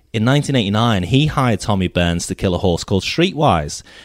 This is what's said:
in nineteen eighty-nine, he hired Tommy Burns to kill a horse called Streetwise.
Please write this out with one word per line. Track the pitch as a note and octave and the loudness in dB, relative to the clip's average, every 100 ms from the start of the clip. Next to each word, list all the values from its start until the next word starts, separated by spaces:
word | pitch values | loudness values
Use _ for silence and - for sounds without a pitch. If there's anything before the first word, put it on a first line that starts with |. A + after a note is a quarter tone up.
| _ | _
in | A2 A#2 | -2 2
nineteen | D3 C#3+ C3 | 2 0 0
eighty-nine, | G2 G#2+ A#2+ G2+ | 0 0 2 0
he | F2+ C3 D3+ | 2 2 2
hired | C#3+ B2+ G2+ | 0 0 0
Tommy | - G2 F2+ | -2 -2 0
Burns | F2+ E2+ E2+ - | 0 0 -2 -4
to | F#2+ | -4
kill | G2 F2 | -2 0
a | |
horse | F#2+ E2+ | 0 0
called | - G2 | 0 -2
Streetwise. | - - F3+ C#3 D3 F2 D2+ - - - | -2 -2 -2 0 2 2 -2 -10 -16 -20